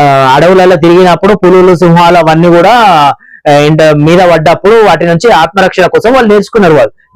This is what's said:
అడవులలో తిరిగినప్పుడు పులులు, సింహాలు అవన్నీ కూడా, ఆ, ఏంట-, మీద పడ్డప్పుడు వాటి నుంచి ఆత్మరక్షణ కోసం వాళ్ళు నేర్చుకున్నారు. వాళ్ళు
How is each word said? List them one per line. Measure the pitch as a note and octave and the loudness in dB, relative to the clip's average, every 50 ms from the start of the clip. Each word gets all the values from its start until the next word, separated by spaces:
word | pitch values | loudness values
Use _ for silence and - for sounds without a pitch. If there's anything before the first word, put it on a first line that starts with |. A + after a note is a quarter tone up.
| C#3+ C#3+ C#3 C3+ C3+ C3 C3 | 0 0 0 0 0 0 0
అడవులలో | D3 D#3 F3 F#3+ F#3 F3+ F#3 F#3 | 0 0 0 2 2 2 0 0
తిరిగినప్పుడు | E3 D3 E3+ E3+ F3+ F#3 F3+ F3 D#3+ - G3 G#3 | 0 0 0 2 2 2 0 0 -2 -2 -2 -2
పులులు, | - - F3+ F#3 F#3 F#3 F#3 F3+ | -2 0 0 2 2 2 2 0
సింహాలు | D#3+ F3+ F3 E3 F3 F3 E3+ F3 F3 | 0 0 0 0 2 0 0 0 0
అవన్నీ | E3 D#3+ D#3+ D#3+ E3+ F3 | 0 0 0 0 0 0
కూడా, | E3+ E3+ E3+ G3 | 2 2 2 2
ఆ, | A#3 B3 A3+ G3+ F3 D#3 D3 C#3 - - _ _ - - - D3+ | 0 0 0 0 0 0 0 -2 -2 -6 _ _ -20 -10 -4 -2
ఏంట-, | D3 C#3+ D3 D3+ D#3 D#3 D#3+ D#3 D3+ | -2 0 0 0 0 0 0 0 0
మీద | D3 D3 D#3 E3+ F3+ | 0 0 0 0 0
పడ్డప్పుడు | F#3+ F3 E3+ E3 D#3 F3 E3 - - F#3+ A3+ A#3 A3 | 0 0 0 0 0 -2 -2 -2 0 0 0 2 2
వాటి | G3+ E3 D#3 E3+ | 0 0 -2 -2
నుంచి | E3+ E3+ E3 - A#3 | -2 -2 -2 0 0
ఆత్మరక్షణ | G3+ D3+ D#3+ E3 - G3 F#3 F3+ - - F3+ | 0 0 0 -2 -2 -2 -2 -2 -2 -2 -2
కోసం | E3 - D#3+ - A3 B3+ | -2 -2 -2 -2 0 0
వాళ్ళు | C4 B3 G#3+ | 0 0 0
నేర్చుకున్నారు. | G#3 G#3 G3 - - A3+ G3+ E3+ D#3 | 0 -2 -2 -2 -2 -2 0 0 0
వాళ్ళు | D3 B2 - - _ _ _ - | 0 0 -2 -4 _ _ _ -6